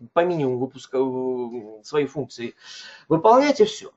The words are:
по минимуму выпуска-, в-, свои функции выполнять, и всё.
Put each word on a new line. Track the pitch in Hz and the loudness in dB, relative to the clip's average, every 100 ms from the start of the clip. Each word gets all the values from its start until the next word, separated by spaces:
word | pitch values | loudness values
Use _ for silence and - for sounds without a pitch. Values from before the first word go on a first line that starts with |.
| 117 | -4
по | - 175 | 0 0
минимуму | 170 135 123 | 0 -2 -2
выпуска-, | 131 131 - 131 | -4 -8 -6 -2
в-, | 131 127 127 127 120 120 107 110 | -2 -2 -4 -4 -6 -10 -12 -16
свои | 107 151 139 | -6 -2 -2
функции | 147 127 - 117 - - - - - - | -4 -10 -10 -12 -12 -20 -20 -20 -20 -2
выполнять, | - 220 247 294 269 | 2 6 6 6 4
и | 214 | 2
всё. | - - | 2 -16